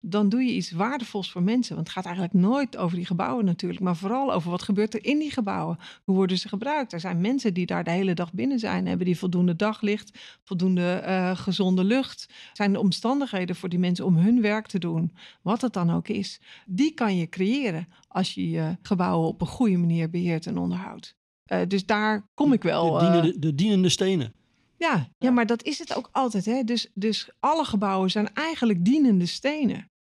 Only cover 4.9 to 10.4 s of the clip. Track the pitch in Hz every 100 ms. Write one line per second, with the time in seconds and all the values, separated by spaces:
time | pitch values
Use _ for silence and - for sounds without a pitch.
4.9 | 214 214 294 302 269 202 190 165 165 -
5.9 | - - 190 190 185 - 196 247 302 262
6.9 | 170 180 170 190 269 233 175 175 175 165
7.9 | 175 196 175 175 180 247 262 214 185 180
8.9 | 180 180 170 185 175 180 170 214 214 208
9.9 | 208 - - - -